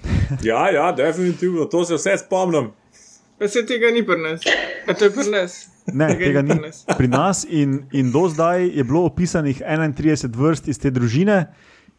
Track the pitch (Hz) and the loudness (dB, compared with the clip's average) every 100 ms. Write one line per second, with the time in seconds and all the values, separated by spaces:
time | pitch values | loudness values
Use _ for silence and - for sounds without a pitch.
0 | - - - 135 110 113 180 160 165 139 | -2 0 0 -2 0 2 2 2 2 2
1 | 147 160 180 170 180 175 147 170 170 160 | 0 0 0 0 -2 -2 0 0 0 0
2 | 196 196 - 185 185 160 117 - _ _ | 0 -2 -2 -2 0 0 -2 -8 _ _
3 | - - _ - 202 240 233 240 233 233 | -20 -20 _ -6 -2 -2 -2 0 2 2
4 | 202 170 160 165 - - - - - 175 | 0 -2 -2 -4 -2 -2 -4 -8 -4 2
5 | 208 202 208 208 180 - - _ - 131 | 2 2 -2 0 -2 -8 -20 _ -6 0
6 | 156 - 139 143 139 156 156 - - - | 0 2 2 0 2 0 -2 -12 -4 0
7 | 127 127 180 185 - 160 143 135 135 139 | 2 2 2 0 -2 0 0 0 -2 0
8 | 127 131 180 151 165 180 180 147 120 156 | 2 2 2 2 0 2 0 0 0 2
9 | 175 160 175 175 147 135 - 156 156 135 | 0 0 -2 0 -2 -4 -2 -2 -2 0
10 | 156 147 131 117 147 160 - 135 139 127 | 0 0 -2 0 0 0 -4 -4 -2 0
11 | 120 120 196 202 151 - - - _ | 0 2 2 2 0 -8 -20 -20 _